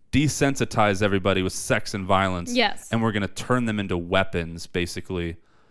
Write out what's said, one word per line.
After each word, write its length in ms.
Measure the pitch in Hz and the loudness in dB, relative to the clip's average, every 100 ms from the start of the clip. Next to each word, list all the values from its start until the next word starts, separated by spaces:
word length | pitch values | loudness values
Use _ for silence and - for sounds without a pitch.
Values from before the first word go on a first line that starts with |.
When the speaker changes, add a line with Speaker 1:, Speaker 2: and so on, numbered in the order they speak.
| - | -2
Speaker 1:
desensitize 880 | 131 147 - 143 135 123 - 104 98 | 2 2 2 0 2 0 4 4 4
everybody 400 | 104 98 95 95 | 2 2 2 2
with 100 | 92 | 0
sex 400 | - - 113 - | -2 -2 -2 -2
and 120 | 104 92 | -6 2
violence, 480 | 95 95 90 87 | 2 2 0 -2
Speaker 2:
Yes. 340 | 247 233 - - | 0 0 -2 -4
Speaker 1:
and 120 | 113 | 0
we're 80 | 113 | 0
gonna 160 | 104 98 | 0 -2
turn 380 | - - 123 117 | -4 0 0 2
them 140 | 104 | -2
into 180 | 98 90 | -2 -4
weapons, 680 | 87 95 95 87 82 82 - | 2 2 2 -2 -4 -8 -6
basically, 720 | 90 87 - - 92 85 82 _ _ _ | -4 -4 -6 -6 -6 -4 -8 _ _ _